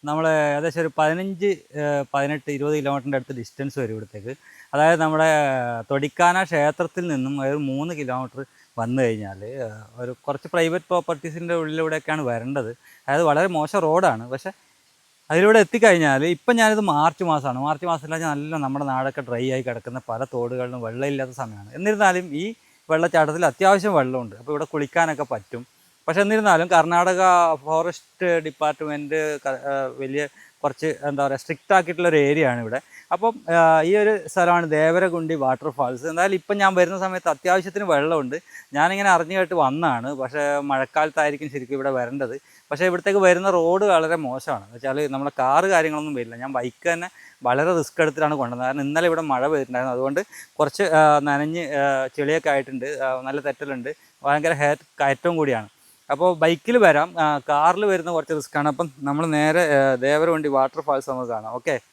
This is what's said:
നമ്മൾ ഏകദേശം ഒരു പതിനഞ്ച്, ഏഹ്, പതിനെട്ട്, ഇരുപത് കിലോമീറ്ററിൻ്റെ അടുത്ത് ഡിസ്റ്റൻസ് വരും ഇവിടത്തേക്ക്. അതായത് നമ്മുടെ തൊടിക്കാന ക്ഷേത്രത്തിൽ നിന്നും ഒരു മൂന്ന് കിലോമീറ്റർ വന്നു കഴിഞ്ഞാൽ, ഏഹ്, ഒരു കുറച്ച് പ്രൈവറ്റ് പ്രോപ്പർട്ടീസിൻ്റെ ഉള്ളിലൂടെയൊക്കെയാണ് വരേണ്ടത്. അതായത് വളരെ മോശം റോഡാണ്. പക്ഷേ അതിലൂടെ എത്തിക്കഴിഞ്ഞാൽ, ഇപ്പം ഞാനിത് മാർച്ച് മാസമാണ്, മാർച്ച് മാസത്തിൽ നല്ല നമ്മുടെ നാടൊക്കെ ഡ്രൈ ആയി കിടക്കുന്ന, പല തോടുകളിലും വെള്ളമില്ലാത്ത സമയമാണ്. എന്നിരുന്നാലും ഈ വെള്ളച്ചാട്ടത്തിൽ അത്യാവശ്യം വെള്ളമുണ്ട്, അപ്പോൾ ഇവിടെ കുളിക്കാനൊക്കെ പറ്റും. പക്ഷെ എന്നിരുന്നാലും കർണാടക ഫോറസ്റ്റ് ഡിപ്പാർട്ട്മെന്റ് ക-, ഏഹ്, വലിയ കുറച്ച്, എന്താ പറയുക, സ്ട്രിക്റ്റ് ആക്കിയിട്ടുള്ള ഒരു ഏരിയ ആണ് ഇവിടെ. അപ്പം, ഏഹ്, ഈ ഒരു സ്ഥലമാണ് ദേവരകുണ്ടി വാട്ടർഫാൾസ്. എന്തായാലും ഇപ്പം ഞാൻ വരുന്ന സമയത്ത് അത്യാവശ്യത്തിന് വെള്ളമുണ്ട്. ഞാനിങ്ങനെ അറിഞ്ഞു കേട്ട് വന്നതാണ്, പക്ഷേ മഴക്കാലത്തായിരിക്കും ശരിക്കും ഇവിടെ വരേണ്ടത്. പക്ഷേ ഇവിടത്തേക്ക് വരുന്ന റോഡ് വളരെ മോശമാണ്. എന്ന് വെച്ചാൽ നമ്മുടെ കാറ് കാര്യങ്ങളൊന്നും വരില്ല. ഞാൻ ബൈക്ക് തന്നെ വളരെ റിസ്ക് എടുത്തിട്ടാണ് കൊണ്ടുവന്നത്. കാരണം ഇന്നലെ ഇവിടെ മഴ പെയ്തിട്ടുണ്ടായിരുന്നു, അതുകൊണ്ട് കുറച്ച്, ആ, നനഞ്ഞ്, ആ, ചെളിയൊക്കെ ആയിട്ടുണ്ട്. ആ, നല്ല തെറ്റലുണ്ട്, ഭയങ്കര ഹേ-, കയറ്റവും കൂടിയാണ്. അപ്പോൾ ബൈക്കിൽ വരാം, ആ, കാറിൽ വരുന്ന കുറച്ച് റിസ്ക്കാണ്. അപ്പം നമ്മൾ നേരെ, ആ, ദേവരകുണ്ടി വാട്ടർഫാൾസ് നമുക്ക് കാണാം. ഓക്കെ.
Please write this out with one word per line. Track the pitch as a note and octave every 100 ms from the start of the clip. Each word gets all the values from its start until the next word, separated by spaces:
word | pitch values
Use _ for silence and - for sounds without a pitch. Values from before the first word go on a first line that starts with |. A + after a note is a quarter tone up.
| D3
നമ്മൾ | D3+ D#3+
ഏകദേശം | D#3 D3 D3 E3 D#3+
ഒരു | D#3+ -
പതിനഞ്ച്, | D#3 E3 F#3+ F#3 G3+ F3+ _ D3
ഏഹ്, | D3 C#3+ C#3
പതിനെട്ട്, | C#3 C#3+ D3+ C#3
ഇരുപത് | C#3+ D3 D3+
കിലോമീറ്ററിൻ്റെ | C#3 C#3 C3 C3+
അടുത്ത് | B2 C3
ഡിസ്റ്റൻസ് | A#2 - C#3 C#3
വരും | A#2+ A2
ഇവിടത്തേക്ക്. | G#2+ G#2 G#2 C3+ - - -
അതായത് | C#3 D#3 E3+
നമ്മുടെ | D#3+ D#3 D#3+ D3+ C#3+ C3 A#2+ A#2 A2+
തൊടിക്കാന | C#3 D3 - F3 F3+ F#3
ക്ഷേത്രത്തിൽ | E3 D3 D3+ F3 - F3
നിന്നും | C#3+ C3 C#3+ C3+
ഒരു | D3 C#3
മൂന്ന് | C3+ D#3+ D#3+
കിലോമീറ്റർ | C3+ B2+ C3 B2+ C3+ _ _ -
വന്നു | A#2 C3 B2
കഴിഞ്ഞാൽ, | A2 G2+ G2 G#2 C3+
ഏഹ്, | A#2 G#2+ G#2+ A#2
ഒരു | B2 B2 -
കുറച്ച് | C3+ -
പ്രൈവറ്റ് | F3 E3 F3 -
പ്രോപ്പർട്ടീസിൻ്റെ | F3+ E3+ D#3+ E3+ D#3+ E3+ E3+
ഉള്ളിലൂടെയൊക്കെയാണ് | D#3 D#3 D#3+ D#3 - D#3 C3
വരേണ്ടത്. | A#2 A#2+ C#3 A2+ A#2+ _ _ -
അതായത് | C#3+ E3
വളരെ | D3 F#3 E3+
മോശം | D3+ G3+ E3
റോഡാണ്. | E3 F#3 A2+ A#2+
പക്ഷേ | C3 F#3+ - _ _ _ _ _ _ _
അതിലൂടെ | D#3+ G3+ A3 G3
എത്തിക്കഴിഞ്ഞാൽ, | A#3 A3 F3+ D#3 C3+ D#3 F3
ഇപ്പം | - A#3+
ഞാനിത് | A3 G#3+ G3+
മാർച്ച് | D3 D#3+ D#3+ F3+
മാസമാണ്, | D3+ C#3 B2+ C#3
മാർച്ച് | D3+ F3
മാസത്തിൽ | D#3+ D3+ D#3+ D#3+
നല്ല | C#3+ D3+ D#3+ C#3
നമ്മുടെ | C#3 C#3+
നാടൊക്കെ | C3 C3+ C3+ B2
ഡ്രൈ | A#2+ C3 C3
ആയി | B2+
കിടക്കുന്ന, | A#2 B2 B2+ -
പല | A#2 C3 B2
തോടുകളിലും | A#2+ B2+ B2 B2 A2+
വെള്ളമില്ലാത്ത | A#2+ C#3 C#3 C3 B2+
സമയമാണ്. | B2+ G#2 G2+ C3
എന്നിരുന്നാലും | G3 G#3+ G3+ F3+ F3+ C#3+
ഈ | G3 A3+ _ _ _
വെള്ളച്ചാട്ടത്തിൽ | D#3+ E3 E3 D3+ D#3 E3+
അത്യാവശ്യം | B2+ F#3+ G3+ G3+ F3
വെള്ളമുണ്ട്, | B2+ B2+ A#2 G#2
അപ്പോൾ | A#2+
ഇവിടെ | D3 D#3
കുളിക്കാനൊക്കെ | D#3 C#3+ E3+ E3 C#3+ D3
പറ്റും. | A#2 - A#2+ B2 _ _ _ -
പക്ഷെ | D#3+
എന്നിരുന്നാലും | G3+ A3 G#3 E3 F3
കർണാടക | F3 D#3+ E3+ F3+ F3+ F#3 F3+ E3+ D#3
ഫോറസ്റ്റ് | C#3+ D#3+ E3 E3+ _ _ F3+ E3+ D#3
ഡിപ്പാർട്ട്മെന്റ് | C#3 D3+ D3 D#3 D3 D3 D#3 D#3 D3 C#3
ക-, | C3 C#3
ഏഹ്, | C#3 C3 B2
വലിയ | C3+ C#3 D3 _ - _
കുറച്ച്, | D3 C3 D#3+ C#3+ D3
എന്താ | C#3
പറയുക, | C#3 C3+
സ്ട്രിക്റ്റ് | - D#3+ _ F#3+
ആക്കിയിട്ടുള്ള | E3+ E3+ F3
ഒരു | D#3 C#3
ഏരിയ | D3+ C#3+
ആണ് | A#2+
ഇവിടെ. | A2+ B2 - - - F3
അപ്പം, | A3+ A#3 A#3 E3+
ഏഹ്, | E3 D#3+ D#3+
ഈ | G#3
ഒരു | G#3+ G#3+ D#3
സ്ഥലമാണ് | - F3 F3 E3+
ദേവരകുണ്ടി | D3+ D#3 E3+ F3+ E3+ D#3+ D#3+
വാട്ടർഫാൾസ്. | C3+ C3 D3+ C3 B2+ B2+ D3+
എന്തായാലും | D#3+ F#3+ F#3+
ഇപ്പം | _ G3+
ഞാൻ | G3 F#3
വരുന്ന | F3 F#3+
സമയത്ത് | F#3+ F#3 F3+
അത്യാവശ്യത്തിന് | D3 F#3 F#3 F#3 F#3+ G3+
വെള്ളമുണ്ട്. | D3 D3+ E3 C3 D3+ _ - -
ഞാനിങ്ങനെ | C#3+ E3 G3 G3+ F3
അറിഞ്ഞു | D#3+ F#3+
കേട്ട് | F3+ F3+ C#3
വന്നതാണ്, | C#3+ E3 A#2+ B2 C#3+
പക്ഷേ | B2+ D3 C#3+ C#3+ C#3+
മഴക്കാലത്തായിരിക്കും | C3+ C3+ - D#3 D#3 D3+ D3 D3+
ശരിക്കും | C3+ B2 C3+
ഇവിടെ | C3+ C3
വരേണ്ടത്. | A#2+ C#3 C3 C3+ _ _ _
പക്ഷേ | D3 F#3
ഇവിടത്തേക്ക് | F3+ G3+ G3+ F#3+
വരുന്ന | F3 G3
റോഡ് | F3+ E3 F#3 G#3
വളരെ | F3 D#3+ E3
മോശമാണ്. | C#3+ B2+ - B2 G2
എന്ന് | A#2
വെച്ചാൽ | C3+ C3+ D3
നമ്മുടെ | C3+ C#3+ -
കാറ് | B2+ D3 F#3+ F3+
കാര്യങ്ങളൊന്നും | D#3+ D3+ D3+ C#3
വരില്ല. | A#2 A#2
ഞാൻ | C3 C3
ബൈക്ക് | B2 - F3
തന്നെ | E3+ F3 - - _
വളരെ | B2+ B2+ D#3+ F3
റിസ്ക് | D3 -
എടുത്തിട്ടാണ് | D#3 C#3+ D3+ D3+
കൊണ്ടുവന്നത്. | A#2+ B2 B2+
കാരണം | C#3 C#3
ഇന്നലെ | D3+ F3
ഇവിടെ | D#3+ D#3
മഴ | C3 C#3
പെയ്തിട്ടുണ്ടായിരുന്നു, | D3+ B2 B2 C3 B2
അതുകൊണ്ട് | C3+ C#3+ G3+ - - _
കുറച്ച്, | D3+ - G3 D#3
ആ, | D3+ D3 C#3+
നനഞ്ഞ്, | C#3+ D3+ E3+ D#3 C#3+
ആ, | C#3 C3+ C3 -
ചെളിയൊക്കെ | C#3+ D#3+ D#3
ആയിട്ടുണ്ട്. | C#3 C3 C3 C3 C#3+ C3
ആ, | C3
നല്ല | C3 C#3+
തെറ്റലുണ്ട്, | C#3+ C3+ C#3+ C3+ B2 D#3 _ _
ഭയങ്കര | C#3 D3 D#3+ D3+
ഹേ-, | D3 D3 _ _
കയറ്റവും | C#3+ C#3 E3+ E3
കൂടിയാണ്. | D3 A#2 G#2 _ _ _ _
അപ്പോൾ | C#3 F3+ E3+
ബൈക്കിൽ | D#3+ E3+ - A#3+
വരാം, | G3 D3 E3 E3+
ആ, | D#3 D3 C3
കാറിൽ | D3 D#3+ F3+ G#3
വരുന്ന | F#3 E3
കുറച്ച് | E3+ C#3+ D#3
റിസ്ക്കാണ്. | C3+ D3+ D3
അപ്പം | C#3+ E3+ C#3 C#3
നമ്മൾ | D3 E3
നേരെ, | D3+ D3+ D#3+ E3 C#3+
ആ, | C3+ B2+
ദേവരകുണ്ടി | C3 D3+ E3+ D#3+ D3 C#3
വാട്ടർഫാൾസ് | C3+ D#3 C#3+ C3+ C#3
നമുക്ക് | B2+ B2
കാണാം. | A2+ A2 B2
ഓക്കെ. | C#3+ C3 _